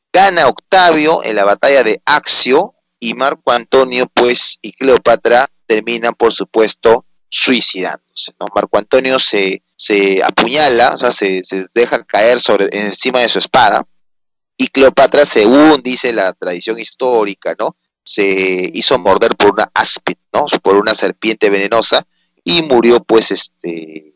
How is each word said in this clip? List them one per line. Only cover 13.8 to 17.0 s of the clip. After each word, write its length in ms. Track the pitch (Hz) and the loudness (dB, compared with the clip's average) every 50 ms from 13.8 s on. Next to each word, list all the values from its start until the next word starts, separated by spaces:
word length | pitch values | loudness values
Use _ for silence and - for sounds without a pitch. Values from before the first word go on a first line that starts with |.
| - - _ _ _ _ _ _ _ _ _ _ _ _ _ | -4 -8 _ _ _ _ _ _ _ _ _ _ _ _ _
y 100 | - 131 | -6 -6
Cleopatra, 580 | - - 131 135 127 - - 135 - - 143 147 | -4 0 2 2 4 4 4 2 2 4 2 2
según 560 | - - 113 104 110 127 143 151 156 156 135 120 | 2 2 2 4 4 6 6 6 6 4 2 0
dice 300 | 127 127 120 - 123 117 | -6 -8 -4 -4 -4 -2
la 220 | 107 95 92 87 | -2 -2 -2 -4
tradición 440 | - - 90 90 87 - 113 113 117 | -6 -8 -8 -8 -6 -6 -8 -8 -8
histórica, 760 | 110 - - _ | -10 -14 -10 _